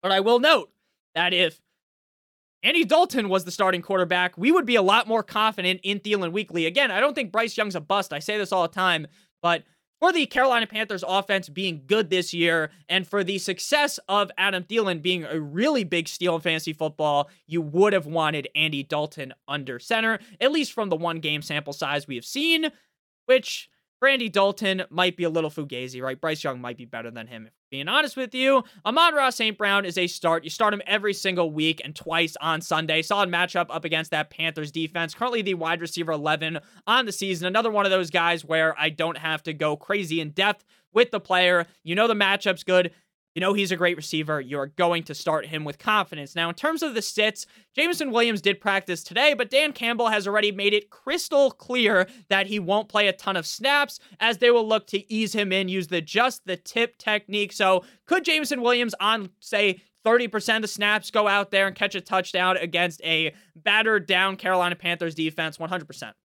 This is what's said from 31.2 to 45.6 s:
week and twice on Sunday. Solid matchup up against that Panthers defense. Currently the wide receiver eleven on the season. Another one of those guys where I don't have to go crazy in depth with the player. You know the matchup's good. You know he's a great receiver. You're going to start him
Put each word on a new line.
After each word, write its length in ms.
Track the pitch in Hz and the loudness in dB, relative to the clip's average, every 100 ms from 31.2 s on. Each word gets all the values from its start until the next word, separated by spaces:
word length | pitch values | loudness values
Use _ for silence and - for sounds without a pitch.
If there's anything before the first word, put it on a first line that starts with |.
| 196 180 170 | -2 0 -2
week 300 | 151 156 160 | 0 -2 -2
and 140 | - 151 | -8 -14
twice 400 | - 165 170 - | -4 -2 -2 -2
on 200 | 160 160 | -4 -4
Sunday. 420 | 175 160 160 160 | -2 -2 0 -2
Solid 260 | 156 202 196 | 0 0 0
matchup 380 | 175 180 180 170 | 0 0 0 -2
up 140 | 156 | -4
against 280 | 165 160 160 | -2 -4 -2
that 180 | 156 151 | -4 -4
Panthers 400 | - 160 160 151 | -4 -6 -4 -8
defense. 460 | 165 160 170 165 - | -6 -6 -4 -6 -4
Currently 260 | 247 240 | -4 -2
the 120 | 202 | -2
wide 260 | 180 160 170 | -4 -2 -4
receiver 320 | 165 - 165 | -4 -6 -4
eleven 480 | 156 151 151 160 160 _ - - | -2 -2 -2 -2 -8 _ -14 0
on 200 | 240 233 | 0 0
the 60 | |
season. 360 | 190 196 180 180 | -4 -4 -4 0
Another 240 | 202 226 | 0 0
one 140 | 208 202 | 2 2
of 40 | |
those 200 | 190 170 | 2 0
guys 340 | 175 170 170 | 0 0 0
where 340 | 151 160 160 147 | 0 2 2 2
I 100 | 156 | -2
don't 300 | 156 160 160 | -2 -4 -4
have 240 | 160 156 | -6 -6
to 100 | 165 | -6
go 240 | 156 151 151 | -4 -2 -2
crazy 440 | - 208 175 160 | -4 -4 -2 -4
in 100 | 156 | -4
depth 340 | 151 196 202 _ _ _ | 0 0 0 _ _ _
with 160 | 208 240 | 2 2
the 80 | 214 | 0
player. 480 | - 185 180 175 165 _ | 0 4 6 4 0 _
You 140 | 160 175 | -6 2
know 100 | 226 | 2
the 80 | |
matchup's 480 | 214 202 196 202 190 | 4 2 2 0 -2
good. 300 | - 180 180 _ _ _ _ | 4 4 4 _ _ _ _
You 60 | - | -4
know 120 | 185 | 0
he's 180 | 202 196 | 0 0
a 60 | 175 | 0
great 200 | 175 170 | 0 0
receiver. 440 | 156 156 151 151 | -4 -4 -2 -4
You're 260 | 127 143 139 | -4 -6 -6
going 380 | 147 175 170 | 0 2 2
to 100 | 165 | -4
start 320 | 147 - 156 139 | -8 -2 -2 -2
him 180 | 156 | -8